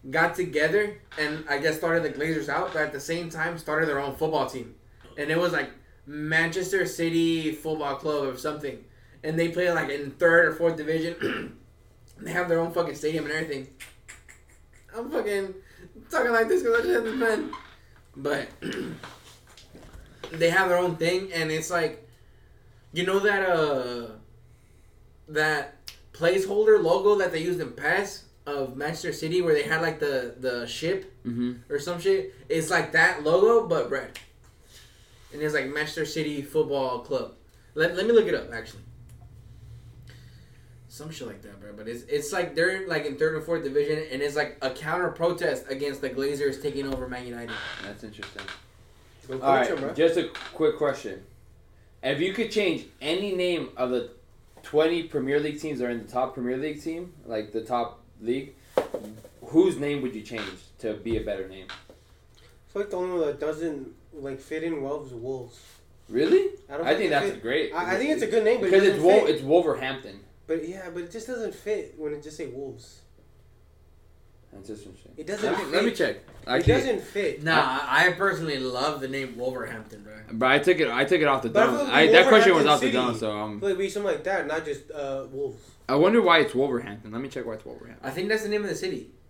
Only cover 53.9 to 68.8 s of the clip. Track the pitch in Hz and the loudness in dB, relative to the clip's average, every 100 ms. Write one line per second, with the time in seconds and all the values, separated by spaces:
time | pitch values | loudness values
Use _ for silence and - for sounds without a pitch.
53.9 | 123 - - - - - - - 147 160 | -2 -4 -14 -20 -20 -20 -20 -2 2 2
54.9 | 170 160 147 131 143 151 147 156 131 123 | 0 -2 -4 0 0 0 -6 -8 -4 -4
55.9 | 117 107 123 127 131 123 127 151 147 160 | -4 -4 -2 -2 -2 -4 -4 -4 -6 -8
56.9 | 165 180 - - 110 107 113 110 123 117 | -8 -12 -16 -8 -6 -4 -8 -2 -2 -4
57.9 | - - - 110 135 147 - - - - | -8 -20 -10 -4 -4 -4 -18 -4 -2 -2
58.9 | - 107 110 - - - 156 190 127 147 | -8 -12 -18 -20 -20 2 4 4 2 -4
59.9 | 143 127 107 107 117 98 95 - - 113 | -2 -4 -8 -10 -10 -10 -12 -20 -8 -6
60.9 | 107 107 110 104 98 95 95 92 - - | -6 -4 -4 -4 -6 -8 -12 -16 -18 -20
61.9 | - _ - _ - - - - 202 202 | -20 _ -20 _ -20 -20 -20 -10 -6 -4
62.9 | 185 180 175 151 135 151 151 165 143 123 | -4 -4 0 -2 -2 -4 -4 -6 -6 -10
63.9 | - - 160 139 135 - 160 165 156 139 | -18 -20 -12 -10 -10 -8 -6 -4 -6 -6
64.9 | 147 135 120 123 131 117 - - - - | -8 -10 -12 -8 -8 -10 -20 -20 -20 -20
65.9 | - - 113 165 381 392 - - 143 170 | -20 -4 0 4 4 4 -6 -12 -4 0
66.9 | - 185 143 - 104 110 147 143 165 180 | 2 4 2 0 -4 -2 -2 -2 -2 -2
67.9 | 190 285 311 214 233 214 247 190 190 | 0 0 0 2 4 4 4 6 8